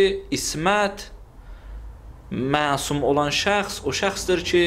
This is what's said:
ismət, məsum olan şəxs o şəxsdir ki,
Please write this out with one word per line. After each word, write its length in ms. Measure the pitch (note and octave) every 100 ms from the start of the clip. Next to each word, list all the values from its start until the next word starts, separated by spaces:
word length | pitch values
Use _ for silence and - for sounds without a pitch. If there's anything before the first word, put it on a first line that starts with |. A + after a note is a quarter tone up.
| F#3+ G3 -
ismət, 800 | C#3 - D3+ F3 G#3 G3+ G3 - - - - - - - - - - - - -
məsum 720 | - C3 D3 D3 C3+ - C#3+
olan 260 | C3 C#3+ D3
şəxs 520 | C#3 G3 G#3 G3 -
o 100 | C#3+
şəxsdir 480 | C3 G3 F#3+ - F3
ki, 180 | - F3